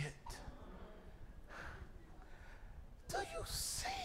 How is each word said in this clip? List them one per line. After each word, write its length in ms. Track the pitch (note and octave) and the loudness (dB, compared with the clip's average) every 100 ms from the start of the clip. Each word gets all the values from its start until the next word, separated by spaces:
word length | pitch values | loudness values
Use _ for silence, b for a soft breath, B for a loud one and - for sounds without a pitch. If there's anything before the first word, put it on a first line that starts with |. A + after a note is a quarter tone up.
| D3 | 6
it. 60 | - - - - - - - - - - - - - - B B B B - - - b b b b b b - - - | 2 -4 -2 -4 -4 -6 -6 -6 -6 -8 -6 -6 -6 -6 B B B B -6 -8 -8 b b b b b b -6 -6 2
Do 100 | - | 4
you 260 | - E5 - | 4 2 4
see? 420 | - - - A5 G5 | 4 6 6 6 4